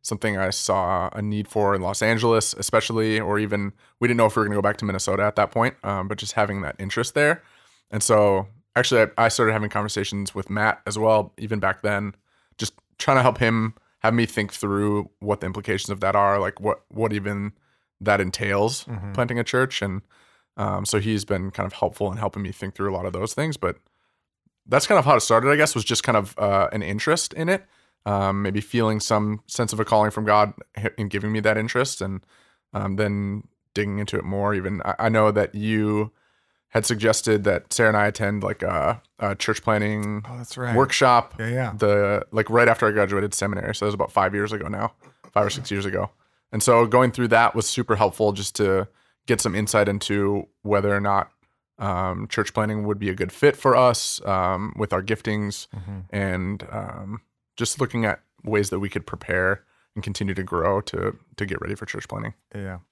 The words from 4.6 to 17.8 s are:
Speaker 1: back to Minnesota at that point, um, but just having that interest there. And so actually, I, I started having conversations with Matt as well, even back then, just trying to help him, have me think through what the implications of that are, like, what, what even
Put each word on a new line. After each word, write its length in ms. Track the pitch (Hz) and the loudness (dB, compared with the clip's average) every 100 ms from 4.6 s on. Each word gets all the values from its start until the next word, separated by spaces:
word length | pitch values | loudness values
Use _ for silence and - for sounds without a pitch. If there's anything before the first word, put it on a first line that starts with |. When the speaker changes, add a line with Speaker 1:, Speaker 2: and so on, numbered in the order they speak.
Speaker 1:
back 160 | 101 107 | 0 0
to 80 | 101 | -4
Minnesota 380 | 98 - 98 | -2 -2 0
at 120 | 104 - | 0 2
that 160 | 101 | 0
point, 240 | 113 120 - | 2 0 -2
um, 240 | 101 98 95 | -6 -4 -4
but 100 | 104 | -8
just 160 | 104 | -4
having 280 | - 104 98 | -2 -2 -2
that 160 | 76 - | -6 -8
interest 360 | 98 117 120 151 | -6 -4 -4 0
there. 280 | 147 170 _ _ _ _ _ | 0 0 _ _ _ _ _
And 100 | 107 | -4
so 460 | - 107 104 95 101 - _ - | 2 6 6 4 -2 -14 _ 0
actually, 260 | 127 123 107 - | 2 4 4 4
I, 80 | 117 | 2
I 20 | |
started 240 | - 113 | 4 2
having 160 | 110 104 | 2 -2
conversations 640 | 107 107 104 101 101 98 | -4 -2 -4 -4 -6 -6
with 160 | - - | -8 -6
Matt 320 | 104 107 - - | 0 0 0 -6
as 120 | 104 | 0
well, 360 | 110 110 101 - | 4 4 2 -10
even 220 | 110 107 | -6 -2
back 220 | 95 - | -2 0
then, 340 | 104 101 101 - _ _ _ - | -2 -2 -4 -12 _ _ _ -8
just 160 | 110 _ _ _ | -8 _ _ _
trying 180 | - 135 | 2 6
to 40 | |
help 140 | 123 110 | 6 4
him, 340 | 117 113 110 - _ _ | 2 2 -2 -6 _ _
have 140 | 110 | 2
me 120 | 117 113 | 2 0
think 280 | - 101 | -2 -4
through 560 | - 104 98 104 104 101 _ | -4 -2 0 0 -2 -4 _
what 220 | 104 101 | -4 -2
the 40 | 92 | -4
implications 420 | 101 104 98 - | -8 -4 -4 -4
of 100 | 101 | -2
that 160 | 98 101 | 0 4
are, 240 | 101 101 | 4 2
like, 200 | 95 - | -2 -4
what, 200 | 104 - _ | -4 -4 _
what 220 | - 110 | -4 -2
even 400 | 104 98 101 101 _ _ _ | -2 -4 -6 -8 _ _ _